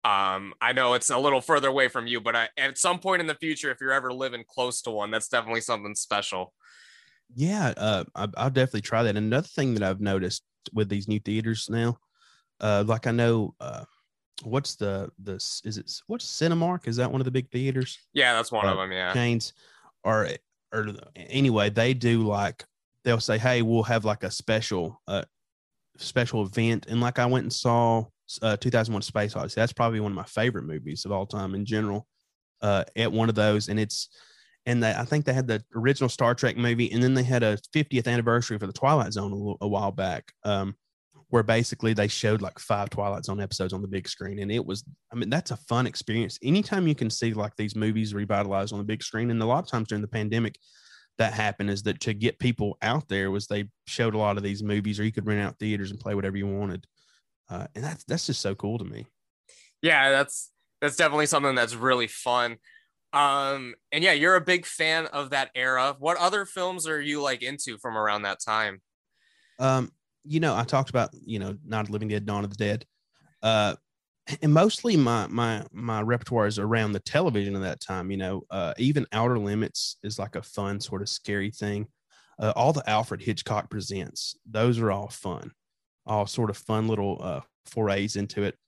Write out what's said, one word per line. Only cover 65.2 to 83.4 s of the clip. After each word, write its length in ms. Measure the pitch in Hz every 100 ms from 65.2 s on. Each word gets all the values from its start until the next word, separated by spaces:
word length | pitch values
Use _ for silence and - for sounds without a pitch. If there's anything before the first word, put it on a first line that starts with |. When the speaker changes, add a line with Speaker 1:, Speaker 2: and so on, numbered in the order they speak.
| 135
Speaker 1:
that 200 | 139 131
era. 400 | 127 127 127 135 131
What 180 | 147 175
other 300 | 180 202 196
films 400 | 190 180 185 160
are 140 | 156
you, 200 | 143 147
like, 220 | 143 123
into 340 | 123 143 - 107
from 200 | 123 110
around 260 | 107 104
that 160 | 101 95
time? 380 | - 110 107 95 _ _ _ _ _ _ _ -
Speaker 2:
Um, 340 | 135 131 127 _ _ _
you 160 | 147 156
know, 160 | 160 107
I 80 |
talked 240 | 117 135 135
about, 220 | 127 110
you 260 | - - 110
know, 200 | 98 101 -
Night 140 | 110
of 60 | 104
the 40 |
Living 160 | 104 107
Dead, 160 | 104
Dawn 200 | 104 101
of 60 | 101
the 60 | 101
Dead. 300 | 104 107 - _ _ _ _ _
Uh, 320 | 110 107 104 - _ _ _ _ - 151
and 140 | 156
mostly 420 | 156 208 - 240 180
my, 300 | 127 117 98
my, 400 | 107 117 110 -
my 280 | - 117 110
repertoire 460 | 110 120 - 120 104
is 120 | 107
around 340 | 104 113 107
the 80 | 101
television 540 | - 147 175 107 98 98
of 60 |
that 180 | 95 -
time, 300 | - 92 92
you 60 | 98
know, 300 | 92 95 -
uh, 220 | 95 82 -
even 260 | 127 147 113
Outer 260 | 107 120 120
Limits 580 | 101 104 107 - - -
is, 160 | 104 107
like, 180 | 101 90
a 60 |
fun 380 | - - 101 101
sort 220 | - 95
of 60 | 98
scary 420 | - - 101 101
thing. 380 | - 104 101 110 _ _ _ _ -
Uh, 140 | 110 -
all 160 | 131
the 160 | 147 107
Alfred 320 | 107 113 101
Hitchcock 480 | - 101